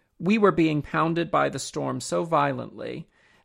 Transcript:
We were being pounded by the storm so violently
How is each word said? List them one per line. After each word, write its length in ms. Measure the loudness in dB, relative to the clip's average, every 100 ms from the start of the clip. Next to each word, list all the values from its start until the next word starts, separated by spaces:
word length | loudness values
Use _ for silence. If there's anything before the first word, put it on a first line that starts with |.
| _ -4
We 200 | 0 4
were 140 | 4
being 300 | 6 4 2
pounded 480 | -2 0 0 0 0
by 180 | 0 0
the 100 | -2
storm 420 | -8 -6 -6 -6
so 240 | -4 -4
violently 840 | 0 0 0 -2 -10 -12 -10 -10 -14 _ _ _